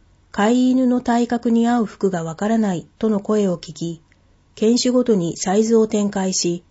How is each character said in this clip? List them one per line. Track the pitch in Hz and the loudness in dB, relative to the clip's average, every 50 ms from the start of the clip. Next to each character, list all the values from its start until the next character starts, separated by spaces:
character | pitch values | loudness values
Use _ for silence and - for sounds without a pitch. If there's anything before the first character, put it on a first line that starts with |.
| _ _ _ _ _ _ | _ _ _ _ _ _
飼 | - - 202 220 | -4 0 2 2
い | 247 254 254 254 | 4 4 2 2
犬 | 254 262 262 | 2 2 2
の | 247 247 247 | 2 0 0
体 | 247 247 233 240 240 | 0 0 0 0 0
格 | 233 240 240 - 240 | 0 -2 -2 0 0
に | 233 233 233 | 2 2 2
合 | 233 240 240 | 2 2 0
う | 214 | -2
服 | - - - - 196 | -4 -4 -4 -4 -2
が | 185 170 | -2 -4
わ | 165 165 160 | -6 -8 -8
か | - 202 214 | -4 -2 -2
ら | 226 226 | 0 0
な | 220 202 180 | 0 0 -2
い | 160 - - _ - | -4 -6 -10 _ -4
と | 226 220 | -2 -2
の | 214 196 | -2 -2
声 | 208 - 214 214 202 185 | -2 -2 0 0 0 0
を | 175 165 | -2 -4
聞 | - - | -8 -14
き、 | 151 - 170 170 165 - _ _ _ _ _ _ _ _ _ _ - | -12 -8 -8 -8 -8 -10 _ _ _ _ _ _ _ _ _ _ -6
犬 | - 214 220 240 | -2 0 2 2
種 | 240 - 247 | 2 2 2
ご | 247 254 | 2 2
と | 247 240 214 | 2 2 2
に | 185 170 165 - | 0 0 -2 -4
サ | - - 208 196 | -4 -4 0 0
イ | 214 220 | 2 2
ズ | 220 233 | 4 4
を | 220 220 220 | 2 2 2
展 | - 208 202 202 | 0 0 -2 -2
開 | 202 196 190 190 185 | -2 -2 -4 -2 -2
し、 | - - 175 175 175 - _ | -2 -2 -2 -4 -4 -8 _